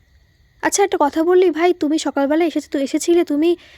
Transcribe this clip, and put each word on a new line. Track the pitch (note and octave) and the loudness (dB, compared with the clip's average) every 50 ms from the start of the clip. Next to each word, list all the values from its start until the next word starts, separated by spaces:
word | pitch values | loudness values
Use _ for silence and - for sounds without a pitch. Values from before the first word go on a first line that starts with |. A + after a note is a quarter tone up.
| _ _ _ _ _ _ _ _ _ _ _ - | _ _ _ _ _ _ _ _ _ _ _ -6
আচ্ছা, | - D#4 - - G4+ | -6 -4 0 0 0
একটা | F#4 - E4 | 0 0 0
কথা | D4+ C#4+ - D#4+ D#4+ | 0 0 0 -2 0
বললি | F4 F#4 F#4 F#4+ F4+ | 2 4 4 4 2
ভাই, | D4 D4+ F4 F4+ E4+ | 0 0 0 0 0
তুমি | F4 D#4+ C#4 D#4 D#4 | 0 -2 -2 -2 -2
সকালবেলা | - D4 - C#4+ C#4 C4+ D4+ D#4+ F4 | -2 -4 -2 -2 0 0 0 0 0
এসেছো, | D#4+ - D4+ - - | 0 -2 -4 -8 -4
তো | - C#4+ | -4 -4
এসেছিলে, | C#4 B3+ - D4+ - F4 E4+ F4 E4 | -4 -2 -4 -4 0 2 2 2 2
তুমি | - D4 C#4+ D#4+ F4 E4+ - - - - | 0 0 0 2 0 0 -2 -4 -20 -20